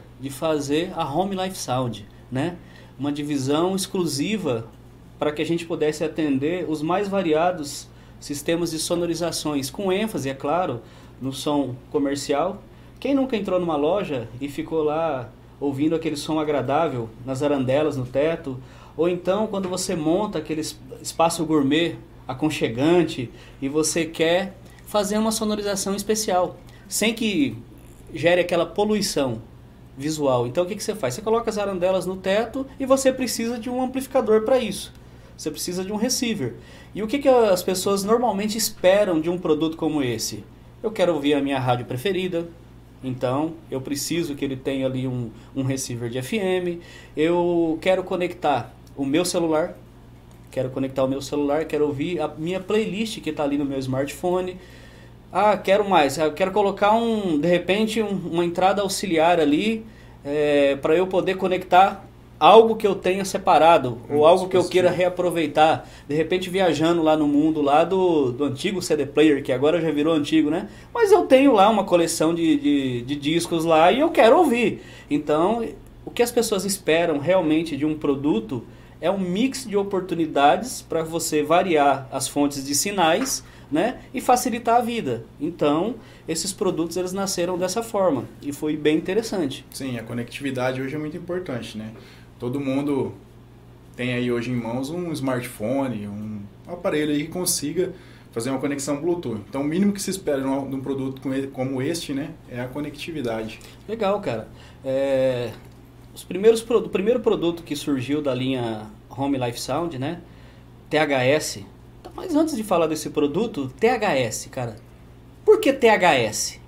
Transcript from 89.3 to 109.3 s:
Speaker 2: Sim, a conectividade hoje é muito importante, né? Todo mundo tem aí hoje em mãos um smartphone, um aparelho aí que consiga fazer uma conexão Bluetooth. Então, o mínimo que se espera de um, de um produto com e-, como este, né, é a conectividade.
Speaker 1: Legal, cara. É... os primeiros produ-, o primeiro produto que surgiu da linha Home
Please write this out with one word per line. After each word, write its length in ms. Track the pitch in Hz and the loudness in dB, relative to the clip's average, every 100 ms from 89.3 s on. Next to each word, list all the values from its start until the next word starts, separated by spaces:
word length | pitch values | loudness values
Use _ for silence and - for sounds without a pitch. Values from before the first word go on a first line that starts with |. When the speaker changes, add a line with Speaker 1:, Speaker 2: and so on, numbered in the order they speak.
| 196 143 - - | -2 -4 -6 -14
Speaker 2:
Sim, 280 | - 135 117 | -12 -8 -8
a 40 | |
conectividade 800 | 113 117 117 - 139 127 127 127 | -6 -8 -8 -8 -6 -2 -2 -2
hoje 160 | 135 151 | -6 -6
é 20 | |
muito 200 | 151 170 | -8 -10
importante, 580 | 170 180 180 123 110 107 | -8 -8 -6 -8 -8 -12
né? 160 | 110 123 - - - - | -12 -14 -20 -20 -20 -10
Todo 220 | 120 139 | -6 -4
mundo 540 | 135 135 147 135 107 - - - - - - - - | -2 -2 -2 -2 -4 -8 -20 -20 -20 -20 -20 -20 -20
tem 200 | - 123 | -8 -4
aí 180 | 123 123 | -2 -2
hoje 180 | 120 120 | -2 -2
em 60 | 123 | -4
mãos 320 | 113 123 135 | -4 -6 -6
um 240 | 175 170 | -6 -6
smartphone, 960 | 135 131 123 123 - 107 135 131 107 104 | -4 -4 -4 -6 -8 -4 -2 -2 -6 -8
um 320 | 104 107 107 101 - - | -10 -10 -10 -14 -18 -14
aparelho 460 | 175 196 151 151 | -6 -2 -2 0
aí 120 | 147 | -2
que 60 | 160 | -4
consiga 640 | 185 175 - 143 165 170 - - - - | -6 -4 -4 -4 -2 -4 -4 -18 -20 -12
fazer 160 | 117 123 | -8 -4
uma 100 | 131 | -4
conexão 400 | 143 139 - 185 | -4 -4 -4 -4
Bluetooth. 440 | 170 175 131 107 101 | -2 -2 -4 -8 -8
Então, 140 | 135 | -6
o 40 | |
mínimo 280 | 147 165 202 | -2 2 0
que 80 | 202 | 0
se 100 | - | -4
espera 300 | - 147 139 | -6 -2 -2
de 60 | 135 | -2
um, 240 | 139 123 | -4 -4
de 40 | |
um 60 | 135 | -8
produto 400 | 135 135 135 131 | -4 -4 -4 -6
com 140 | 139 | -4
e-, 140 | 135 135 | -4 -4
como 340 | 131 131 131 | -6 -6 -4
este, 320 | 139 165 - | -4 -4 -6
né, 160 | 135 160 - - | -6 -6 -12 -14
é 80 | 120 | -10
a 80 | 127 | -8
conectividade. 920 | 143 151 147 - 156 120 113 110 - - - - | -8 -10 -10 -10 -6 -4 -4 -6 -12 -18 -20 -10
Speaker 1:
Legal, 320 | 220 190 202 | -2 0 0
cara. 260 | 170 113 - - - - | -2 -6 -8 -16 -20 -12
É... 680 | 135 135 139 135 131 123 117 - - - - - - | -4 0 2 2 2 0 -4 -8 -18 -20 -20 -20 -20
os 100 | - | -20
primeiros 380 | - 180 220 226 | -8 2 4 4
produ-, 240 | - 226 - | 2 0 0
o 20 | |
primeiro 320 | 190 202 247 | -2 0 2
produto 420 | 220 175 165 170 | 2 2 0 -4
que 140 | - 143 | -6 -6
surgiu 460 | - 139 123 147 | -2 -2 0 -2
da 120 | 143 | -2
linha 520 | 127 131 131 117 110 107 - - | -2 -2 -2 -4 -6 -10 -18 -18
Home 220 | 123 139 | -6 -2